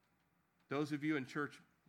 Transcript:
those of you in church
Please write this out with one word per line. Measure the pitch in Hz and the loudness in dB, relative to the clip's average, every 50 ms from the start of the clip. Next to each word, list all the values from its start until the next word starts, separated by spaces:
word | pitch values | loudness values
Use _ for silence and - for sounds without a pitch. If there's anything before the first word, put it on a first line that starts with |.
| _ _ _ _ _ _ _ _ _ _ _ _ _ - | _ _ _ _ _ _ _ _ _ _ _ _ _ -2
those | 135 143 151 143 | 0 0 2 2
of | 151 143 147 | 0 0 2
you | 156 156 | 2 2
in | 143 127 | 2 0
church | - - 151 143 135 - - - - _ _ _ | -2 -2 -2 -2 -4 -6 -12 -20 -20 _ _ _